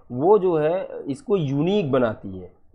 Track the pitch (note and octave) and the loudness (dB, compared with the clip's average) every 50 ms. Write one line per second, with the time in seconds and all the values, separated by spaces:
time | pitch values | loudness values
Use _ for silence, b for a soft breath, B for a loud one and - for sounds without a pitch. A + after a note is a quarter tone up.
0 | b - B2 B2 C#3+ F#3 G#3+ G#3+ F3+ F#3 E3+ D#3 D3+ D#3 F3 F#3+ - - - - | b -10 -6 0 4 4 4 6 4 2 0 2 0 0 0 -2 -4 -8 -12 -12
1 | - - C3+ - - - G#3 F#3+ D#3 C3 C#3 C#3+ D3+ F3 G3+ G#3+ F#3 C3+ B2+ - | -8 -8 -10 -8 -2 -2 0 0 0 -2 -2 0 0 2 2 0 0 2 2 2
2 | B3 A3 G#3+ - - G2+ F#2+ - F2+ - - _ _ - _ | 2 0 -2 -4 -10 -12 -12 -12 -14 -16 -20 _ _ -20 _